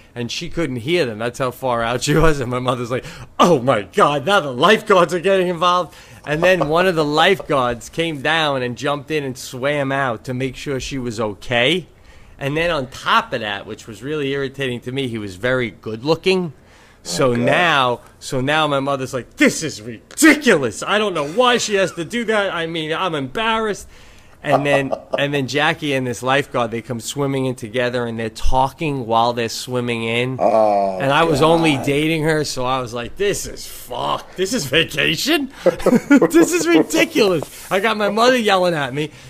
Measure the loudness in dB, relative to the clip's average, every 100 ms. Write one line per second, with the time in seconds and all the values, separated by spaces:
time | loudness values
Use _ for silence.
0 | -14 -10 -8 -8 -6 -4 -4 -4 0 0
1 | 0 -2 -6 -4 -4 -4 -2 0 0 -2
2 | 2 4 6 4 0 -2 -2 -2 -4 -6
3 | -8 -14 -8 2 4 4 4 0 0 2
4 | 2 2 2 2 0 2 4 4 4 4
5 | 4 2 2 2 2 0 2 2 -2 -10
6 | -20 -14 -6 0 4 4 2 2 2 2
7 | 0 4 4 2 0 0 0 -2 -8 -6
8 | -4 -2 0 0 0 0 -4 -4 -4 -4
9 | -4 -4 -4 -8 -12 -6 -2 -2 -2 -2
10 | -2 -4 -6 -6 -6 -6 -8 -6 -6 -8
11 | -6 -4 -4 -6 -2 2 2 2 -4 -16
12 | -20 -20 -20 -10 -6 -2 -2 -2 -4 -8
13 | 0 0 0 -4 -4 -6 -8 -14 -14 -12
14 | -8 -4 -2 -2 -4 -4 -6 -4 -6 -4
15 | -4 -4 -8 -4 0 0 -2 -6 -10 -6
16 | -2 0 2 0 0 -8 -20 -20 -20 _
17 | -6 0 2 2 2 2 4 4 2 -2
18 | -8 -18 -6 -4 0 0 2 0 0 -2
19 | -4 -8 -8 2 2 2 -4 -8 -12 -16
20 | -12 2 4 6 4 4 2 -4 -2 0
21 | 0 -2 -2 2 2 2 0 0 0 -2
22 | -6 -4 -2 0 0 -4 -4 -4 -4 -2
23 | -2 -4 -4 -4 -2 -2 -2 -6 -10 -20
24 | -20 -20 -20 -10 0 0 2 0 0 -6
25 | -4 -2 0 -2 -2 0 0 0 -2 -2
26 | -2 -4 0 0 0 -2 -2 -4 -6 -8
27 | -8 -4 -2 -2 -4 -4 -6 -4 -2 -2
28 | -4 -4 -6 0 2 4 2 -2 -4 -4
29 | 0 2 2 0 -4 -6 -6 -4 -2 -2
30 | -2 -2 -2 0 2 4 4 2 0 0
31 | 2 2 2 4 4 4 2 0 0 0
32 | 0 0 0 0 -2 -4 -2 -4 -4 -8
33 | -8 -4 -2 -2 -6 -12 -14 -16 -12 -6
34 | -4 -4 -6 -6 -4 -2 0 0 0 -2
35 | -2 -2 0 0 -2 -2 0 2 4 2
36 | 6 4 6 4 4 2 4 4 4 2
37 | 2 2 2 2 -4 -12 -4 0 0 0
38 | 0 2 2 2 2 2 2 0 -2 -4
39 | -6 -8